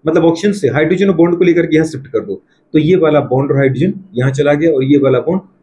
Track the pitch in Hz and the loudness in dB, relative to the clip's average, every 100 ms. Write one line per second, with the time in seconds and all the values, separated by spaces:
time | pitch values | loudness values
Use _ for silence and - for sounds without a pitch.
0 | 151 165 165 165 208 202 127 131 160 180 | -2 0 0 0 -2 -2 -2 0 -2 0
1 | 196 165 170 170 180 170 156 156 156 - | 0 2 2 2 2 2 0 0 -2 -6
2 | - 110 101 95 _ _ _ 156 151 180 | -8 -8 -6 -12 _ _ _ -2 2 2
3 | 156 147 120 127 139 139 139 131 180 - | 2 0 0 -2 0 0 0 0 -2 -4
4 | - 117 127 135 143 147 165 143 135 143 | -10 -4 -4 0 0 2 2 0 2 2
5 | 139 127 131 185 - _ | 2 0 0 -4 -6 _